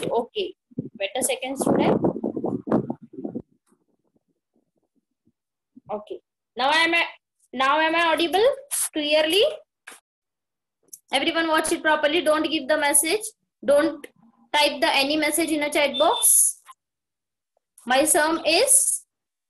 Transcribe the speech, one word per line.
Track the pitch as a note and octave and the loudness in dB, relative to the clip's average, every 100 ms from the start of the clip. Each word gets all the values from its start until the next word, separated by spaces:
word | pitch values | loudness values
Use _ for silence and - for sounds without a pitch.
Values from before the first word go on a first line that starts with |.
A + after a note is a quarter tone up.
| - | -2
Okay, | G#4+ - - F#3 - _ - - - | -4 -4 -6 -8 -10 _ -12 -12 -8
wait | G3 B3+ | -8 -4
a | |
second, | C4+ A#3+ B3+ C#4 | -4 -4 -6 -2
student. | - - - - - - - - - - - - - - - - - - - _ _ _ _ _ _ _ _ _ _ _ _ _ _ _ _ _ _ _ _ _ _ - - | 0 2 2 0 -2 -4 -6 -6 -6 -6 -2 -2 -2 -8 -14 -14 -12 -12 -16 _ _ _ _ _ _ _ _ _ _ _ _ _ _ _ _ _ _ _ _ _ _ -20 -12
Okay, | G#3 - - _ _ _ A#3 | -10 -10 -16 _ _ _ -2
now | C4+ | 0
am | D#4 E4 | 2 2
I, | E4+ - - _ _ _ | 0 -2 -6 _ _ _
now | B3 C4+ D4+ | -2 0 2
am | D#4+ | 2
I | E4 E4+ | 2 2
audible | D4+ E4 F4+ B4+ C5+ - - - | 2 0 2 2 0 -6 -6 -6
clearly? | D#4 D4 D4+ D#4 F#4+ D5+ D#5 - _ - - _ _ _ _ _ _ _ _ _ - - | -4 0 2 4 2 2 -2 -14 _ -20 -20 _ _ _ _ _ _ _ _ _ -20 -4
Everyone | C4+ D4 E4 E4 | -2 0 -2 0
watch | D#4 D#4 | 0 0
it | E4+ | -2
properly. | D#4+ D4+ D4 E4+ | 0 2 2 0
Don't | C#4+ G#3 - | 2 0 0
give | D#4 C4 | -2 -2
the | D4+ | 0
message. | C#4+ D4 D#4+ G#4 - - _ _ | 2 0 0 -2 -6 -18 _ _
Don't | G#3+ D4 D#4+ - - _ _ _ _ | 0 2 2 -2 -14 _ _ _ _
type | D4 D4 - | 0 0 0
the | D#4+ | 0
any | C4+ C4+ D#4 | 2 0 0
message | D4 D#4 D#4 | 0 -2 -2
in | D4+ | -2
a | D4 | -2
chat | D#4 C#4 B3+ | 0 0 2
box. | E4 A#4 - - - - - - _ _ _ _ _ _ _ _ _ _ A#3 | 2 2 2 2 2 -2 -16 -20 _ _ _ _ _ _ _ _ _ _ 0
My | C4+ | 2
sum | D#4 E4 D4+ D#4+ D4 | 4 2 2 0 0
is | E4+ C#5 - - - - _ _ _ | 2 4 2 2 -4 -8 _ _ _